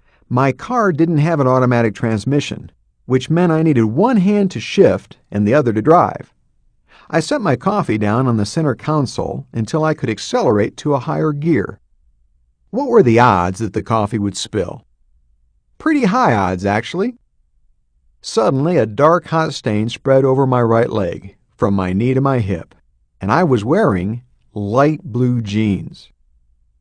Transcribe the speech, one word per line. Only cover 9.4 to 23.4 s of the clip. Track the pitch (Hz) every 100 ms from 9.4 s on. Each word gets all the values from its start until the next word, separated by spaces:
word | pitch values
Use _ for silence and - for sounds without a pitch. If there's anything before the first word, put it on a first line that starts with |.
| -
until | 117 107 160
I | 156
could | 151 113
accelerate | 107 - 247 160 104 113 -
to | 151
a | 139
higher | 139 151 156
gear. | 147 165 127 - - _ _ _ _ _ _ _ _ _
What | 226 277
were | 233
the | 123 113
odds | 123 92 90 98
that | 107
the | 107
coffee | 98 113 101 110
would | 101 92
spill? | - 107 87 - _ _ _ _ _ _ _ _ _ -
Pretty | 311 294
high | 208 247 208
odds, | 107 92 90
actually. | 98 104 - 170 240 240 _ _ _ _ _ _ _ _ _ _
Suddenly, | - 220 180 135 160 170
a | 110
dark, | 104 151 175 -
hot | 160 160
stain | - 117 107 117
spread | - 139 135
over | 135 131 131
my | 127
right | 113 113 120
leg, | 107 90 - 95 - _ _
from | 107
my | 98 90
knee | 95 123
to | 131
my | 139 127
hip, | 95 87 - _ _ _ _ _
and | 98
I | 139